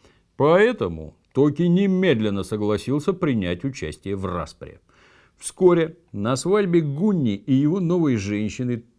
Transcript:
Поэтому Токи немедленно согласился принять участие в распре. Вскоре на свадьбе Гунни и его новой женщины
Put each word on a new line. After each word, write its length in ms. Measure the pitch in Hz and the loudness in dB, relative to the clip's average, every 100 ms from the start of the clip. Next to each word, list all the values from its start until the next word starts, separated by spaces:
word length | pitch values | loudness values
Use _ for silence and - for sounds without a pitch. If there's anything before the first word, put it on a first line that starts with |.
| _ _ _ - | _ _ _ 0
Поэтому 800 | 143 180 226 247 95 80 76 - _ | 4 4 4 0 -4 -6 -12 -18 _
Токи 300 | 131 147 147 | 0 2 2
немедленно 800 | 175 175 202 185 185 117 107 101 | 2 2 2 2 2 2 0 -4
согласился 680 | 92 107 104 104 - 147 147 | -4 -4 -2 -2 -2 -4 -2
принять 540 | 185 160 117 90 87 139 | -2 -2 -2 -2 -4 -6
участие 500 | 127 78 - 95 98 | -8 -10 -10 -8 -6
в 100 | 92 | -6
распре. 540 | 87 78 - 71 - _ _ _ _ _ _ | -6 -10 -14 -20 -20 _ _ _ _ _ _
Вскоре 600 | - - 185 170 160 165 _ | -12 2 4 4 0 -6 _
на 220 | 101 107 131 | -6 -4 -2
свадьбе 460 | 170 208 196 170 | 0 0 2 0
Гунни 540 | 151 139 214 185 120 98 | 0 0 0 2 0 -2
и 180 | - | 0
его 260 | 135 147 190 | 2 2 0
новой 360 | 170 180 156 117 | 0 2 2 0
женщины 680 | 98 104 107 - 123 117 - | -2 -2 -4 -4 -6 -6 -8